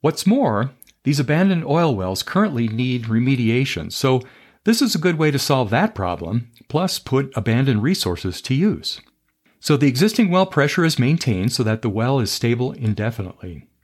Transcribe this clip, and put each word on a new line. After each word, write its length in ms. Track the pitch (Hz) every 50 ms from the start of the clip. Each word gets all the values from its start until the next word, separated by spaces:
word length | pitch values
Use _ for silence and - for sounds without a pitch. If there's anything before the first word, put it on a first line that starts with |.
| -
What's 240 | 185 156 - -
more, 440 | 190 220 277 277 156 107 101 117 135 - _ _ _ _ _ _
these 140 | 131 147 143
abandoned 460 | 135 - 147 156 185 196 190 170 165
oil 300 | - 139 165 170 160 127
wells 280 | 98 92 92 95 95 -
currently 460 | - - - 208 214 147 120 117 113
need 360 | 107 113 123 127 127 123 113
remediation, 840 | 113 110 113 123 127 139 123 120 110 113 127 135 135 - - 85 -
so 300 | - - - 135 131 127 127 - - - - _ _ _ _
this 180 | 208 226 226 285
is 120 | 233 -
a 60 | 165
good 180 | 151 180 170 151
way 120 | 160 156
to 80 | 143 139
solve 320 | - - 147 131 127 104
that 240 | 110 127 185 220 -
problem, 560 | - 98 90 87 80 85 82 101 120 117 - _ _ - _
plus 300 | - 151 180 185 - -
put 340 | - - 131 131 139 135 -
abandoned 460 | - 104 113 110 120 135 135 123 104 104
resources 580 | 139 190 - - - 87 82 - 95 90 - -
to 120 | - 131
use. 460 | 135 180 214 160 - - - - - - _ _ _ _ _ _ _ _ _ _ _
So 180 | - - 156
the 120 | 135 143 143
existing 420 | 123 123 175 220 220 - 233 185
well 160 | 175 185 185
pressure 380 | 185 - 151 139 147 - - 170
is 140 | 160 156 -
maintained 540 | 120 127 160 165 - - 107 92 92 113 -
so 100 | - 123
that 180 | 107 110 110 -
the 60 | 120
well 320 | 95 107 113 123 135 139
is 100 | 117 98
stable 420 | - - - 117 117 117 123 131 -
indefinitely. 920 | - 117 110 104 95 104 113 117 - 98 90 - _ - 92 85 73 - _ _ _